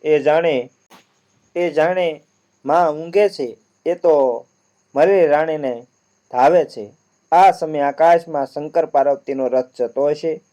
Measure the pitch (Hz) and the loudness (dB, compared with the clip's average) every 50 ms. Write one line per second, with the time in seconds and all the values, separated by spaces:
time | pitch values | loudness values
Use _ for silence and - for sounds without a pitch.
0 | - 151 151 147 131 147 151 165 170 165 147 127 120 - _ _ _ _ - - | -2 0 0 2 2 2 0 2 0 0 -2 -2 -6 -8 _ _ _ _ -20 -20
1 | _ _ _ _ _ _ _ _ _ _ - 175 175 170 143 156 156 170 185 185 | _ _ _ _ _ _ _ _ _ _ -6 -6 -4 -2 0 0 0 0 0 -2
2 | 175 165 151 143 _ _ _ _ _ _ _ _ - 135 156 175 180 156 151 156 | -2 -4 -4 -8 _ _ _ _ _ _ _ _ -4 -2 0 2 0 0 -2 -6
3 | 165 170 170 202 208 196 190 - 139 120 107 - _ _ _ _ _ 170 170 175 | -10 -4 0 0 0 0 0 -4 -8 -10 -10 -14 _ _ _ _ _ -6 -6 -2
4 | - 170 156 143 135 127 120 117 - _ _ _ _ _ _ _ _ _ - 135 | 0 2 2 2 2 0 -2 -6 -10 _ _ _ _ _ _ _ _ _ -2 0
5 | 156 185 196 190 170 151 143 151 160 160 156 151 143 131 120 117 127 _ _ _ | 2 2 4 2 2 2 2 0 0 -2 -4 -6 -6 -8 -8 -10 -12 _ _ _
6 | _ _ _ _ _ _ - 123 131 147 175 175 143 131 - 120 104 107 - _ | _ _ _ _ _ _ -2 2 2 4 4 2 0 -2 -6 -14 -18 -18 -20 _
7 | _ _ _ _ _ _ 160 175 190 190 175 - 170 156 156 147 143 143 139 - | _ _ _ _ _ _ 2 4 6 4 4 2 -4 -6 -4 -2 -2 -2 0 2
8 | 160 170 170 165 165 165 156 143 139 151 - 147 147 156 - 165 160 - - 139 | 4 4 4 2 0 -4 -6 -6 -6 -6 -8 -10 -12 -4 -2 -2 -2 0 0 0
9 | 135 143 139 139 - - 139 135 131 123 127 127 127 - _ - 123 113 - 131 | 0 0 -2 -2 -6 -8 -6 -4 -4 -2 -2 -2 -2 -4 _ -6 -6 -6 -4 -2
10 | 143 147 151 147 - 160 156 156 - _ | -2 -2 -2 -4 -4 -6 -8 -8 -12 _